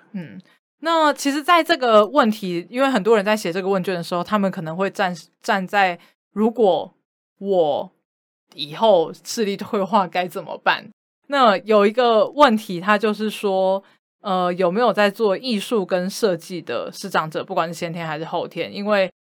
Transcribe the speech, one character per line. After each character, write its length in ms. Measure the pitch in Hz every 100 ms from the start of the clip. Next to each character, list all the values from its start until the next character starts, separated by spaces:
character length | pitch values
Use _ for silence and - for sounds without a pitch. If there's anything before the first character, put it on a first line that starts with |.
| _
嗯， 260 | 196 156 185 - _ _ _
那 320 | 320 330 302
其 180 | 269 277
实 140 | 277
在 180 | 294 349
这 140 | 320 330
个 300 | 247 214 208
问 260 | 277 233
题， 340 | 214 190 175 175
因 120 | 240
为 80 | 269
很 140 | 247
多 140 | 185 226
人 80 | 196
在 100 | 214
写 160 | 196
这 100 | 175
个 60 | 185
问 160 | 196
卷 100 | 180
的 80 | 175
时 140 | 165 180
候， 80 |
他 160 | 175 214
们 100 | 196
可 120 | 185
能 160 | 160 165
会 120 | 196
站-， 240 | 190 190 170 - _
站 260 | - 202 180
在 320 | 208 190 175 _ _ _
如 180 | 202 220
果 440 | 233 208 156 185 _ _ _ _ -
我 520 | 196 190 156 135 180 _ _ _ _ _ _ -
以 200 | 147 156
后 360 | 226 185 160 180 -
视 180 | -
力 140 | 208 196
退 260 | 196 214
化 240 | 190 208 180
该 180 | 180 180
怎 160 | 196
么 160 | 165 -
办？ 260 | - 151 - _ _ _ -
那 300 | 277 247 190
有 280 | 202 214 202
一 40 |
个 360 | 226 240 226 170
问 280 | 269 285 220
题， 260 | 214 175
他 160 | 185 208
就 160 | 214
是 160 | 208 214
说， 520 | 202 208 190 190 190 196 _ _ _
呃， 320 | 208 185 180
有 160 | 180 185
没 120 | 185
有 100 | 240
在 180 | 190 208
做 260 | 196 220 190
艺 200 | 254 214
术 280 | - 226 180
跟 220 | 185 180
设 280 | - 214 170
计 260 | - 185
的 300 | 180 117 87
视 180 | 185 196
障 220 | 180 160
者， 120 | 165
不 120 | - 180
管 120 | 165
是 60 |
先 180 | 170 175
天 140 | 170 165
还 140 | 151
是 60 | 160
后 200 | 175 165
天， 260 | 170 120
因 140 | 185 202
为 240 | 208 185 -